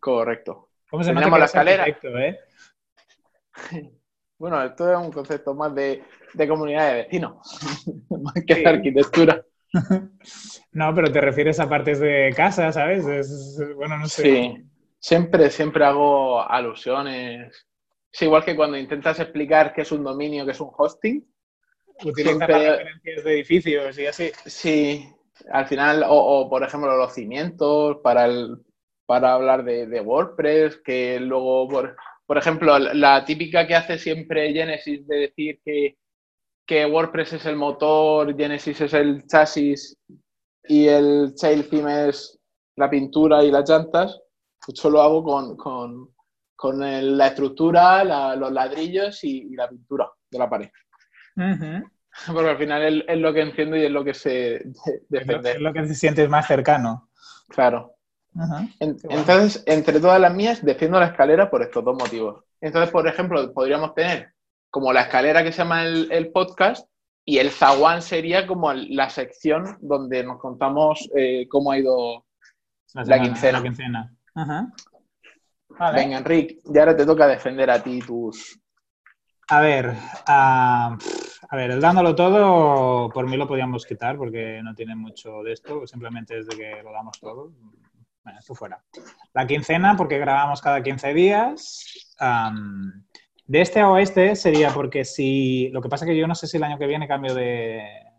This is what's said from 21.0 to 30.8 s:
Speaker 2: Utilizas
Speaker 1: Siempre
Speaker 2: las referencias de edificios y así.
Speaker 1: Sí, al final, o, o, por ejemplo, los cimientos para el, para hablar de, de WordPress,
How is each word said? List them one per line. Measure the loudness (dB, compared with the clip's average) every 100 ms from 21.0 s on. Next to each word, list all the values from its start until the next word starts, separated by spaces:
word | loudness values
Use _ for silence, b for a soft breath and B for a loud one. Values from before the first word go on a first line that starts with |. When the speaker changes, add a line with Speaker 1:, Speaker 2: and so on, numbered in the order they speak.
| -6 -6 -10 _ _ _ _ _ _ _
Speaker 2:
Utilizas | -10 -2 0 0
Speaker 1:
Siempre | 2 4 4
Speaker 2:
las | 0
referencias | -2 -16 -14 -8
de | -2
edificios | -2 2 0 2 -2 -4 -6
y | -8
así. | -6 -8 -10
Speaker 1:
Sí, | -18 -8 -2 0 0 -4 -12 _ _ _ -6
al | -4 -2
final, | 0 2 2 4
o, | 4 6 2
o, | 0
por | -2
ejemplo, | -4 -4 -2
los | 0 -2
cimientos | -4 -12 -8 -10 -2 0 2 0 0
para | 2 4 4
el, | 0 -6 -12 _ _ _ _ _
para | 2 2
hablar | 2 2 0
de, | 0 -4 -4
de | -6
WordPress, | -2 -2 -2 -2 0 2 2 -2